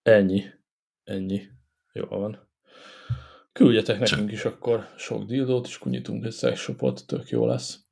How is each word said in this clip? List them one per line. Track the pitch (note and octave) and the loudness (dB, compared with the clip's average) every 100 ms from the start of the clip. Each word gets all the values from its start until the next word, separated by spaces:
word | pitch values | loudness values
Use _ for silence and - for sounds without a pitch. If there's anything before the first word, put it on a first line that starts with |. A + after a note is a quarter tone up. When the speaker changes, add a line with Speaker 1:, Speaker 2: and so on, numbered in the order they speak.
Speaker 1:
Ennyi. | - G#2+ F#2+ G2 - - _ _ _ _ | 8 6 6 0 -4 -18 _ _ _ _
Ennyi. | - F#2+ F#2+ G2 G2 B2+ _ _ _ | -10 -8 -4 -6 -8 -20 _ _ _
Jól | - - G2 | -12 -8 -6
van. | G2+ A2+ _ _ _ - - - - - - - _ | -6 -8 _ _ _ -20 -20 -20 -10 -10 -10 -20 _
Küldjetek | - C#3 A2+ G#2+ G2+ | 6 6 6 2 0
Speaker 2:
Csak | A2 | 0
Speaker 1:
nekünk | G#2+ G#2 | 0 -2
is | A2 A2+ | -4 -6
akkor | - A#2+ A2+ - - | -4 -2 -2 -2 -16
sok | - A2 | -8 -8
dildót, | G2+ C3 C3 B2+ A#2+ | -4 -2 0 0 -2
és | - | -8
akkor | B2+ | -6
nyitunk | B2+ B2+ A2 A2+ | -4 -4 -6 -6
egy | |
szexshopot, | - B2 A#2+ - - C2 B1+ - | -2 -2 0 -6 -2 -2 -2 -6
tök | - - | -8 -4
jó | A#1 A#1 | 0 0
lesz. | B1 - - _ | 0 -4 -14 _